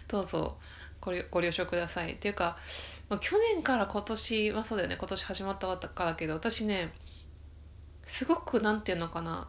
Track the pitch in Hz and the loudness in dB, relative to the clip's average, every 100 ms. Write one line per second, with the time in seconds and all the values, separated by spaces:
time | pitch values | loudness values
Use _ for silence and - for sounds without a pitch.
0 | - 208 180 165 151 - - - - - | -2 0 0 0 0 -4 -14 -16 -16 -10
1 | - 180 - 180 170 165 175 175 170 - | -4 -4 0 2 2 2 0 0 0 -2
2 | 165 - 202 202 170 170 - - - - | -4 -2 -2 2 2 0 -6 -8 -8 -10
3 | - 202 - 403 453 381 285 247 202 208 | -2 -2 4 6 6 4 4 4 4 0
4 | 202 214 - 220 214 208 226 214 175 180 | 0 0 2 4 2 2 0 0 0 -2
5 | 185 190 - 185 196 196 185 180 - - | -2 -2 -2 -2 -2 -2 -2 -2 -4 -2
6 | 175 160 156 156 233 - 214 190 165 - | 0 0 -2 0 0 2 2 0 -2 -6
7 | - - - - - - - - - - | -16 -16 -16 -16 -18 -18 -18 -18 -18 -12
8 | - - 254 339 - 240 214 214 214 175 | 2 2 4 2 4 2 4 2 2 -2
9 | 170 165 165 165 | -2 -4 -4 -6